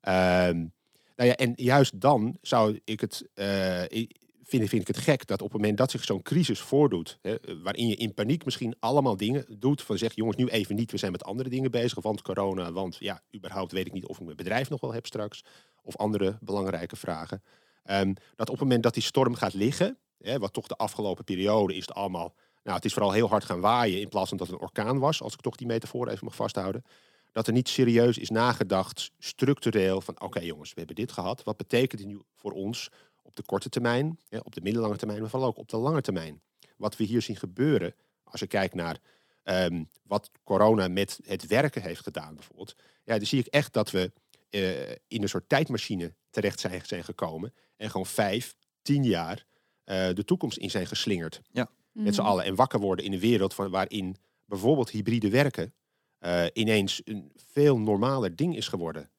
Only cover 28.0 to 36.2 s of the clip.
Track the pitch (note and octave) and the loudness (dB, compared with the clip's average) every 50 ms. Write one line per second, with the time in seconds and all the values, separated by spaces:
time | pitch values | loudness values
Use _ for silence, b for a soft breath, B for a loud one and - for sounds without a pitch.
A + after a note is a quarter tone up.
28 | A#2+ B2 A2+ - - - A2 A2 A#2 B2 A2+ - - F#2 G2 F#2+ F#2+ - - - | 6 6 4 2 -4 -2 0 2 2 2 2 0 0 2 2 0 0 -2 -6 -10
29 | - - _ _ - - - - - B2+ C#3+ - - A#2+ G#2+ G#2+ F#2+ F#2+ F#2+ F#2+ | -10 -10 _ _ -14 -14 -4 0 2 2 2 2 0 0 2 4 4 4 2 0
30 | - - - - - F#2 - G2+ E2+ E2+ D2+ D2+ D#2 - - - E2+ - - - | -2 -6 -12 -10 -12 -8 -8 -6 -6 -6 -10 -10 -14 -14 -12 -12 -12 -10 -6 -8
31 | - B2+ - - F2+ F#2 A#2+ - - - G#2 _ - _ - A#2+ C3 C3 - G#2+ | -8 -6 -6 -6 -4 -4 -4 -4 -6 -8 -8 _ -6 _ 2 2 2 2 -2 -8
32 | G2 G2+ G2+ G2+ - _ _ _ - G#2 G2 G2 G2 G2+ A#2+ - - - b b | -12 -14 -14 -16 -18 _ _ _ -10 -8 -6 -4 -4 -4 -6 -6 -10 -12 b b
33 | b b b b b - _ - - - - F2 - B2+ - - A#2+ A#2+ A#2+ B2 | b b b b b -16 _ -14 -6 -4 -4 -2 -2 -2 -4 0 0 2 2 2
34 | C#3+ D#3+ E3 - _ _ - A2+ - - - - E2 G2 A2+ A#2 A2+ G#2+ G#2 F2 | 0 -2 -4 -8 _ _ -12 -12 -12 -10 -14 -6 -4 -2 0 0 0 0 -2 -2
35 | - G#2+ G#2 G#2 A2 G#2+ - C3 C3 B2 G#2+ - A2 _ - A2 A#2 C#3+ E3 D3 | -4 -6 -4 -6 -6 -4 -4 -2 -2 -2 -2 -4 -10 _ -4 -2 0 0 0 0
36 | A#2+ - F#2+ F2 | 0 -2 -4 -4